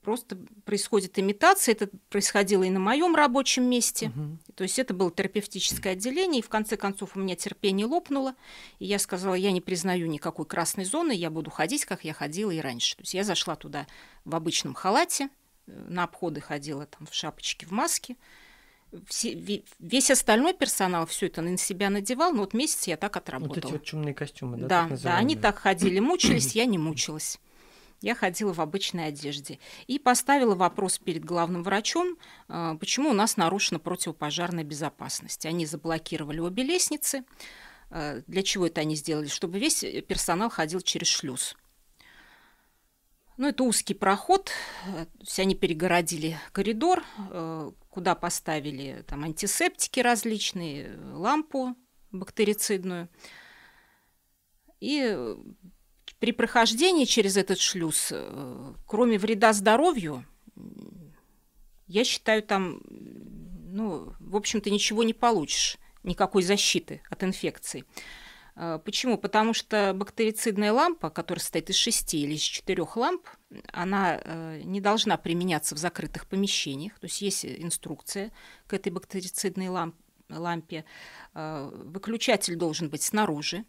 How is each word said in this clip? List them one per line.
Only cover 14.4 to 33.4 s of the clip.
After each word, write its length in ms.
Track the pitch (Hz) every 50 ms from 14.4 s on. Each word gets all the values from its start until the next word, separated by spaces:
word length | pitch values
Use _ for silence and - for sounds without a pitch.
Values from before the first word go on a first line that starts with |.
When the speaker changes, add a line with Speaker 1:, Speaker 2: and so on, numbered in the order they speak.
| 160 170 151 - - 151 131
Speaker 1:
халате, 540 | - - 185 202 262 339 349 - - 285 277 _ _ _ _ _ _ _ -
э, 40 | - - - -
на 140 | 175 180 180
обходы 360 | 170 - - - 170 156 151
ходила 440 | 147 - 160 147 139 151 151 139 147 -
там 200 | - - 151 156
в 60 | -
шапочке, 500 | - - 156 - - - - - _ - -
в 40 |
маске. 460 | 185 214 285 339 330 - - - 254 _ _ - - - - - - - _ _ _ _ _ _ - 175 180 -
Все, 260 | - - - 233 -
ве-, 300 | 170 170 180 208 190 - - - _
весь 320 | 156 165 233 262 269 -
остальной 420 | 269 240 - - 220 214 262 339 370
персонал 520 | - 294 - - - 196 185 180 170 165 160
все 200 | - - - 175
это 140 | - -
на 160 | 160 170 180 180
себя 320 | - - 196 175 208 196
надевал, 440 | 196 208 202 - 254 247 320 359 339
но 80 | 226
вот 120 | 202 190 -
месяц 340 | 220 277 302 - - - -
я 100 | 165 151
так 180 | - 202 - 180 - - 151 131
Speaker 2:
Вот 180 | 160 143 143 175
эти 100 | 156 127
Speaker 1:
отработала. 60 | 160
Speaker 2:
вот 100 | 151 -
чумные 300 | - - 156 151 147 139
костюмы, 440 | - 151 143 - - - 127 123 120
да, 100 | 123 131
Speaker 1:
Да, 160 | 175 175 170 165
Speaker 2:
так 120 | 143 127
Speaker 1:
да, 160 | 120 - 175 175
они 180 | 214 269 311
Speaker 2:
называемые? 60 | 214
Speaker 1:
так 180 | 214 220 208 -
ходили, 400 | - 202 190 175 180 196 180 190
Speaker 2:
<clears throat> 20 |
Speaker 1:
мучились, 540 | 214 269 359 349 - - - 151 131 135 -
я 100 | 214 233
не 120 | 254 208 180
мучилась. 600 | 151 160 156 123 - - 156 156 - - - - _ _ _ _ - - - - - - - _
Я 140 | - 202 233
ходила 380 | - - 190 180 - 214 202 175
в 80 | 165
обычной 460 | 165 151 151 196 190 - - 180 165 156
одежде. 520 | 147 143 147 143 147 143 139 - 160 127 - - - - - _
И 120 | 247 285
поставила 560 | - 254 247 240 - - 277 285 262 233 202
вопрос 440 | 175 185 175 175 - 202 185 - -
перед 260 | - - 170 165 151
главным 380 | 160 175 170 170 170 185 175 170
врачом, 540 | 190 196 202 - - - 330 349 359 349 - - - - - - _
э, 260 | - 170 170 165 160 156
почему 320 | - - - - 269 311
у 20 | 254
нас 240 | 196 208 - -
нарушена 420 | -